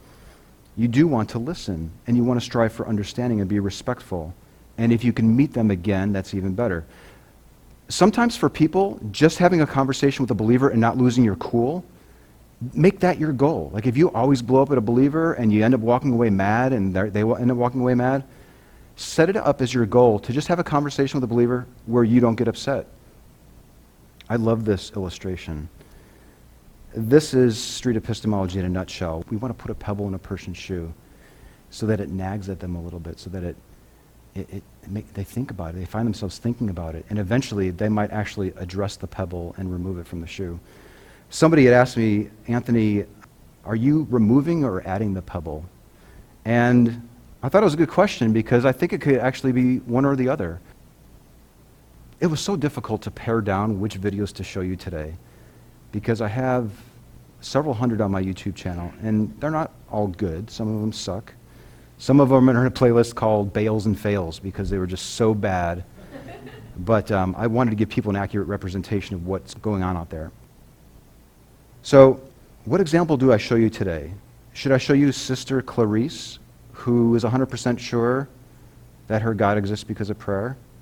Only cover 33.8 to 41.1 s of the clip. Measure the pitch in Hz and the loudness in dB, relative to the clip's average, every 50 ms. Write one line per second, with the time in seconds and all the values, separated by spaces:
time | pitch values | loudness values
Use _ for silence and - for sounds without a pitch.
33.8 | _ _ _ _ _ _ _ - _ - _ 98 92 - - 101 - - - - | _ _ _ _ _ _ _ -20 _ -16 _ -14 -12 -12 -14 -16 -16 -16 -20 -20
34.8 | - - 98 107 110 - - 104 98 - - 120 131 135 110 92 87 80 82 92 | -16 -10 -10 -10 -10 -10 -10 -10 -10 -8 -8 -8 -8 -8 -8 -10 -10 -10 -8 -10
35.8 | 90 - - 107 117 117 98 - 104 92 - - - 117 120 - 123 104 90 87 | -10 -8 -6 -4 -4 -4 -4 -4 -8 -10 -10 -6 -6 -6 -4 -4 -4 -6 -6 -6
36.8 | 85 80 80 82 - - 107 107 101 90 113 127 131 - 110 101 95 92 87 87 | -8 -8 -10 -10 -10 -6 -6 -4 -2 0 -2 -2 -2 -2 -2 -2 -2 -2 -2 -2
37.8 | 107 107 107 104 104 104 - 107 104 - - - 98 92 - - 95 87 85 98 | -2 0 0 0 -2 -2 -4 -6 -6 -6 -6 -6 -6 -6 -6 -8 -12 -8 -6 -4
38.8 | 101 95 - - - 92 - - 95 90 90 87 85 85 - - 95 92 90 87 | -4 -4 -6 -10 -14 -14 -8 -8 -8 -8 -8 -10 -10 -10 -10 -8 -8 -6 -6 -6
39.8 | 87 95 95 87 85 - - 87 82 87 - - 98 87 85 85 - - - - | -6 -6 -8 -8 -10 -10 -10 -10 -10 -10 -10 -10 -10 -8 -10 -12 -14 -18 -20 -20
40.8 | - - - - - - | -20 -20 -20 -20 -20 -20